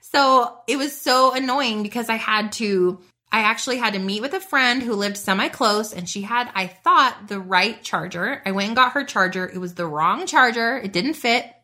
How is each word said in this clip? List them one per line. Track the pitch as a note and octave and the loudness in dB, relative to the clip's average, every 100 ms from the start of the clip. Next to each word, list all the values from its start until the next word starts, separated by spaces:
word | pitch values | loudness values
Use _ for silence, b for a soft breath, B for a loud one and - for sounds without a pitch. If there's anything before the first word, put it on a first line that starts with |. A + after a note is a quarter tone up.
So | - D4 C4+ C4 A#3+ - - | 0 4 6 6 4 -4 -4
it | C4+ | -2
was | C#4+ | -2
so | - D4+ B3+ C4 | -2 2 4 4
annoying | B3+ C4 C4 B3+ G#3+ | 2 -2 0 0 -2
because | G#3 A#3+ A3+ | -4 -4 -2
I | A3+ | -2
had | A3 G#3+ G#3+ | 0 0 -2
to, | - A3 F#3+ F3+ F3+ b _ _ | -4 0 2 2 0 b _ _
I | A3 | 0
actually | G#3+ A3+ - B3+ | 2 0 -2 -2
had | A3+ | -2
to | G3+ | -2
meet | F#3+ G#3 | -4 -4
with | C4 | -4
a | F#4+ | -6
friend | - C#4 B3+ B3 | -2 0 2 0
who | A#3+ | -2
lived | G3+ G3+ G3 | -2 -4 -4
semi-close | - F#3+ C#4+ - A#3 G#3 A3 | -2 -2 -2 0 0 0 -2
and | - F3 | -8 -10
she | G#3 | -8
had, | G3+ A#3+ A#3+ | -4 -4 -4
I | G3 F#3 | -4 -6
thought, | - E4+ F4 C4 - G3+ | -2 2 4 4 0 -10
the | G3+ | -10
right | F#3 F#3 G3+ A3+ | 0 2 2 -4
charger. | - F3+ E3+ E3+ G3+ C#4 | -6 -6 -6 -6 -6 -4
I | G3 | -4
went | G3 G3 | -2 -2
and | A#3 | 2
got | B3+ | 2
her | C#4+ | 2
charger. | C4+ G#3+ F#3 F#3 F#3 | -4 0 0 -2 -6
It | F#3 | -8
was | F3+ | -10
the | F3 E3+ | -6 -6
wrong | D3 E3 A3+ F#4 | 0 0 0 0
charger. | D4 B3+ A#3 A#3 C4 | 4 4 4 -2 -2
It | G3 | -4
didn't | F3 A#3+ | -2 -2
fit. | D#4 A#3+ A#3+ B3 _ | -2 0 0 -2 _